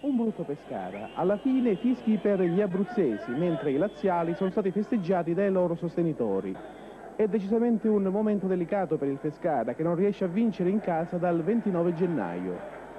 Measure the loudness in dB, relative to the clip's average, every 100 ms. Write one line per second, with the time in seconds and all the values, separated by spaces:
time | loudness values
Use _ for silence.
0 | -2 0 0 -2 -6 -8 -8 -8 -6 -8
1 | -10 -2 0 2 2 2 4 2 2 0
2 | 2 2 2 2 4 2 2 0 0 2
3 | 0 0 -4 -2 0 0 0 0 0 -2
4 | 0 0 0 0 -2 0 0 0 -2 -2
5 | 0 0 0 0 2 2 2 0 -2 0
6 | 0 0 0 0 -2 -6 -12 -16 -18 -16
7 | -12 -2 0 0 0 2 2 2 4 2
8 | 2 2 2 0 0 0 0 0 0 0
9 | -2 -2 -4 -2 0 0 0 0 0 2
10 | 2 0 -2 2 0 2 2 2 0 -2
11 | -2 0 2 2 2 2 2 2 2 2
12 | 0 0 -2 -4 -4 -6 -8 -12 -14